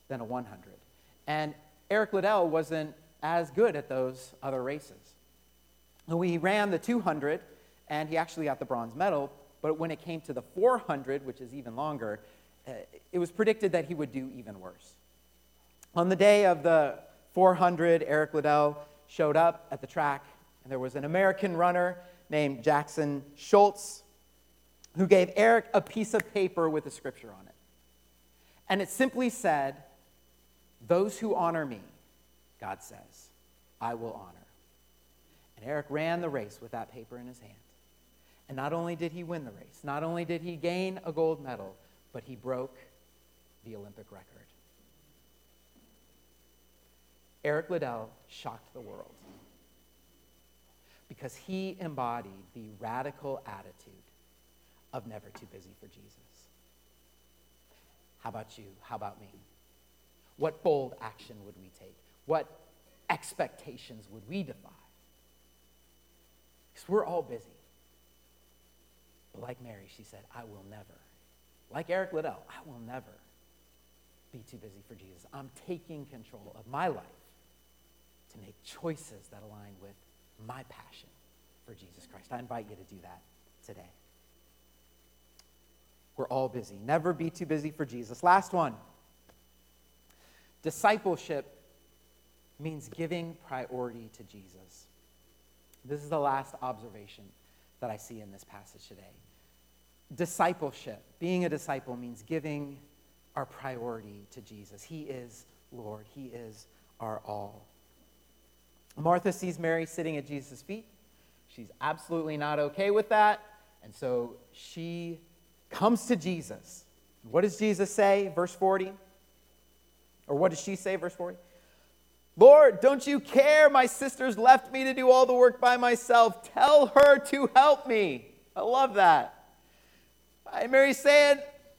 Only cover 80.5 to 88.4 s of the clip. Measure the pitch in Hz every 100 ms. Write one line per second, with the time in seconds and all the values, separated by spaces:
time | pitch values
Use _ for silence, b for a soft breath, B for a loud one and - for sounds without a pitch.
80.5 | 127 127 - - - - _ _ _ _
81.5 | _ - 101 92 87 - 98 - 123 123
82.5 | 117 107 107 95 98 90 90 _ _ _
83.5 | _ - 95 90 _ _ _ _ _ _
84.5 | _ _ _ _ _ _ _ _ _ _
85.5 | _ _ _ _ _ _ - 131 131 131
86.5 | 127 104 101 110 165 165 160 165 - 160
87.5 | 156 151 147 143 120 110 123 180 185